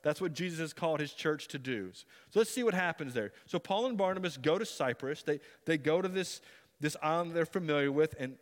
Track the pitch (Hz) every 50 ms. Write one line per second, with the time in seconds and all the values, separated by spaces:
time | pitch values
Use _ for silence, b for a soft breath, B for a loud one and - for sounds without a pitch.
0 | - 151 147 - 190 175 147 - 175 180 165 160 165 156 - - 180 165 160 147
1 | 151 143 - - - 160 151 147 - - - 143 123 131 127 107 95 92 90 -
2 | - B B B B B - 214 226 214 - 262 240 226 196 185 180 175 160 -
3 | 156 135 123 120 107 101 B B B B - - - - 190 202 240 262 240 196
4 | 196 185 185 190 185 175 139 135 123 151 160 196 233 - - - 147 131 120 -
5 | - 135 151 - - - 147 139 B B B B _ 160 165 156 131 151 156 175
6 | 185 185 185 190 180 - - - B B B B B B B _ 143 151 - -
7 | - 156 160 170 175 170 165 170 160 160 - 190 175 156 147 143 139 139 139 147
8 | 156 156 - - 135 131 131 -